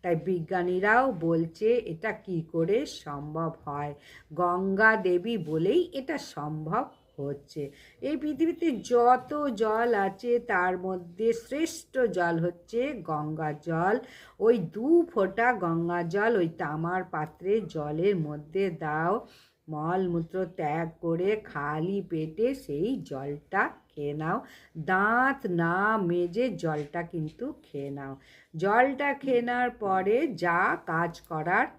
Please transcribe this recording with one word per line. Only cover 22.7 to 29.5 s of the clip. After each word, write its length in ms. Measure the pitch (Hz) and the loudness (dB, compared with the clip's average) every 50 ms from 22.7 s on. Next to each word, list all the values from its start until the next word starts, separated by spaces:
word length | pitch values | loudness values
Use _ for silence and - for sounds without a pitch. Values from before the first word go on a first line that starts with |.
| 143 147 175 233 269 202 139 | -4 -2 -2 -2 -2 -4 -6
জলটা 680 | - 143 131 139 143 143 147 _ _ - 196 233 330 - - _ _ | -8 -8 -8 -6 -8 -8 -10 _ _ -2 0 0 0 -4 -12 _ _
খেয়ে 260 | _ - 147 143 147 | _ -8 -6 -6 -4
নাও। 260 | 151 156 165 190 247 262 - - - - _ _ 165 | -4 -2 -2 -2 -4 -4 -10 -20 -20 -20 _ _ -8
দাঁত 680 | 151 185 185 185 202 214 226 240 262 269 269 269 - | 0 2 2 4 4 4 4 4 2 2 0 -2 -4
না 520 | 202 175 170 170 165 170 190 202 214 220 214 | -2 0 2 2 2 2 2 2 2 2 2
মেজে 500 | 190 170 175 175 175 170 170 220 254 254 | 2 2 2 2 0 0 0 0 0 0
জলটা 540 | 196 160 - 160 151 151 147 143 - 170 | -2 -2 -2 -2 -2 -2 -4 -6 -6 -8
কিন্তু 500 | 170 170 - 170 156 156 - - 240 285 294 - | -8 -6 -6 -6 -6 -6 -6 -8 -10 -10 -10 -12
খেয়ে 280 | - - - 143 139 139 | -18 -12 -10 -8 -8 -8
নাও। 260 | 139 139 139 135 135 135 _ - - - - _ - | -8 -8 -10 -10 -12 -14 _ -20 -20 -20 -20 _ -8
জলটা 580 | 160 180 196 208 233 254 277 269 269 285 285 277 | -2 0 4 6 6 4 4 2 0 -2 -2 -2
খেয়ে 280 | 277 - 277 254 240 | -2 0 2 2 2
নেওয়ার 280 | 240 240 | 2 0